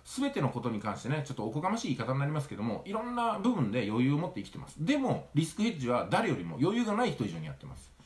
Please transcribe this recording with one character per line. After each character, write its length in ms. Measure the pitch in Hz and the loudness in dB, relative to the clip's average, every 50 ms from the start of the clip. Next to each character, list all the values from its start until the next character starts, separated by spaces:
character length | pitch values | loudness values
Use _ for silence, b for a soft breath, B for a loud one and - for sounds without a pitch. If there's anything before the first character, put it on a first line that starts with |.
| B | B
全 260 | - - 254 269 277 | -10 -4 -2 -2 0
て 80 | 269 202 | 2 2
の 80 | 147 127 | 0 0
こ 140 | - 120 | 0 0
と 80 | 113 120 | -2 -2
に 100 | 110 104 | -2 -2
関 180 | 101 107 98 - | -2 -2 -4 -4
し 60 | - | -2
て 60 | 113 | -2
ね、 140 | 151 156 139 - | -2 -2 -2 -4
ち 40 | |
ょ 20 | 131 | -6
っ 20 | |
と 80 | - 107 | -4 -4
お 80 | 110 | -4
こ 80 | 110 151 | -2 0
が 100 | 156 185 | 0 0
ま 80 | 220 233 | 0 0
し 140 | - 185 | 0 -2
い 40 | 127 | -2
言 100 | - 117 | -2 0
い 20 | 123 | 0
方 60 | 131 | 0
に 60 | 135 | 0
な 60 | 139 | 0
り 60 | 147 | 0
ま 80 | 151 151 | 0 -2
す 80 | 139 - | -2 -4
け 80 | 101 | -4
ど 80 | 92 107 | -2 -2
も、 200 | 117 104 - - | -2 -2 -2 -4
い 80 | 185 202 | -4 -4
ろ 100 | 220 240 | -4 -4
ん 140 | 240 240 240 | -2 -2 0
な 200 | 233 233 208 196 | 0 0 0 2
部 140 | 196 247 | 2 2
分 180 | 240 - 240 - | 4 4 2 2
で 200 | - 127 104 101 | 2 0 0 2
余 160 | 110 120 123 | 2 4 4
裕 80 | 135 147 | 4 4
を 40 | 151 | 2
持 120 | 175 175 | 0 -2
っ 40 | - | -4
て 80 | - | -6
生 80 | - - | -8 -8
き 40 | - | -10
て 40 | - | -12
ま 100 | 139 - | -12 -12
す。 140 | - - 151 | -8 -4 0
で 140 | 190 285 294 | 2 2 2
も、 320 | 269 220 143 - - - - | 4 2 0 0 -2 -2 2
リ 120 | 147 165 | 2 2
ス 120 | 165 - - | 2 2 2
ク 60 | 208 | 2
ヘ 60 | 233 | 2
ッ 80 | - 147 | 2 0
ジ 120 | 127 117 | 0 2
は 180 | 123 120 - - | 2 2 2 2
誰 200 | - 196 233 196 | 2 2 4 4
よ 80 | 131 98 | 0 0
り 80 | 87 | -2
も 120 | 85 78 73 | -4 -2 2
余 160 | 139 180 214 240 | 2 2 4 2
裕 80 | 240 | 2
が 100 | 208 202 | 2 2
な 100 | 220 247 | 2 2
い 60 | 202 | 2
人 140 | 143 - 113 | 0 0 -4
以 60 | 98 | -4
上 80 | 82 82 | -4 -6
に 80 | 78 78 | -6 -8
や 40 | |
っ 40 | - | -10
て 100 | - - | -10 -12
ま 100 | 69 65 | -14 -14
す。 160 | - - - - B B | -14 -16 -18 -20 B B